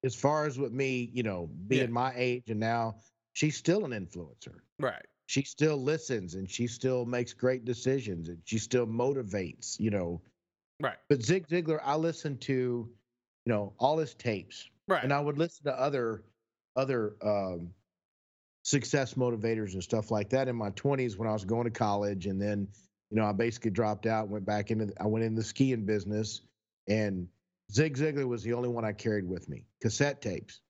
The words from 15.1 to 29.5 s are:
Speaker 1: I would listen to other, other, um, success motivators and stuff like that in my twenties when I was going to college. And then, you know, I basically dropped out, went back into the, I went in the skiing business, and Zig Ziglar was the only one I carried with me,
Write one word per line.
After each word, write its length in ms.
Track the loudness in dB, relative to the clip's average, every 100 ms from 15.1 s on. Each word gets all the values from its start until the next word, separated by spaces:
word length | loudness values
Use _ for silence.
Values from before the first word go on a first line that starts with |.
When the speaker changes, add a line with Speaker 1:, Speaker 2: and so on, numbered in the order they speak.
Speaker 1:
I 80 | 2
would 180 | 2 0
listen 280 | 0 0 -4
to 80 | 0
other, 440 | 2 2 0 -2 -10 _ _ _ _ -2
other, 400 | 2 2 0 0
um, 520 | 2 2 2 -4 -6 -12 _ _ _ _ _ _ _ _
success 500 | 0 0 2 0 2 2
motivators 580 | 0 2 0 0 -2
and 100 | -4
stuff 280 | 0 0 2
like 180 | 0 2
that 180 | 2 2
in 80 | -2
my 140 | -4
twenties 460 | -2 0 0 0 -2
when 100 | -2
I 60 |
was 120 | -2 0
going 200 | 0 0
to 60 |
college. 540 | 0 2 2 0 -2 -2
And 140 | 0
then, 260 | 0 0 -4 -8 _ _ _
you 80 | 0
know, 80 | 2
I 60 |
basically 400 | 2 0 0 -2
dropped 340 | 0 0 0 0
out, 220 | 0 0
went 160 | -4 -2
back 260 | -2 0
into 160 | 0 0
the, 140 | 0
I 60 | 0
went 180 | 2 2
in 100 | 0
the 80 |
skiing 420 | -4 2 2 2 2
business, 560 | 0 0 -2 -2 -6 _ _ _ _ 0
and 400 | 2 2 -2 -6 _ _ _ _
Zig 260 | 2 2 4
Ziglar 300 | 0 0 0
was 160 | -2
the 100 | 0
only 160 | 0 0
one 160 | 0 -2
I 80 |
carried 340 | -2 0 0 0
with 200 | -4
me, 160 | -6